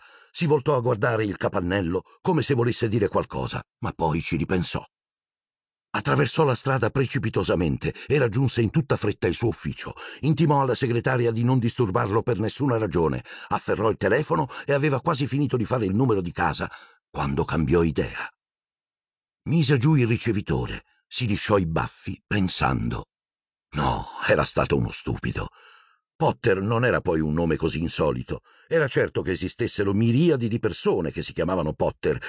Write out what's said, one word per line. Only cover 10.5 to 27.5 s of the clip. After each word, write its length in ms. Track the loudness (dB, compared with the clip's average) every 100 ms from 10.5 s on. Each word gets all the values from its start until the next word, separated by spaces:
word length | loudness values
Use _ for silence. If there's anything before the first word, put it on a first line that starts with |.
| 4
alla 140 | 2 0
segretaria 560 | 0 0 0 2 0
di 120 | 2
non 160 | 2 2
disturbarlo 640 | 2 2 0 2 0 0
per 180 | 0 -2
nessuna 380 | -2 0 0 0
ragione, 480 | 0 2 2 0 -8 -16 -6
afferrò 420 | -4 -2 0 0
il 80 | 2
telefono 500 | 2 2 0 -2 -2 -6 -2
e 80 |
aveva 280 | 0 2 0
quasi 260 | 0 -2 -2
finito 300 | 0 0 0
di 80 | 0
fare 200 | 0 2
il 100 | 2
numero 260 | 2 2
di 100 | -2
casa 400 | -2 -2 -2 -8 -10 -20 _ _
quando 340 | -6 -2 0
cambiò 380 | 0 0 4 4
idea. 480 | 4 0 -4 -6 -12 _ _ _ _ _ _ _ _ _ _ _ -2
Mise 320 | 0 2 4
giù 180 | 4 4
il 100 | 4
ricevitore, 800 | 0 0 -2 -2 -4 -4 -8 _ _ -12
si 180 | -6 -2
lisciò 320 | -2 2 2
i 80 | 2
baffi 560 | -2 -2 -6 -12 -12 -4
pensando. 800 | 0 0 2 0 0 -2 -6 -8 _ _ _ _ _ _
No, 340 | -2 -2 -2 -6 -6 0
era 160 | 2
stato 320 | 2 0 0 0
uno 160 | 0
stupido. 560 | -4 -6 -4 -4 -6 -8 -12 -20 -20 _ _ _ -2
Potter 460 | -2 0 0 2
non 220 | 0 0
era 160 | 2 2
poi 220 | 2 0
un 120 | 0
nome 220 | 0 0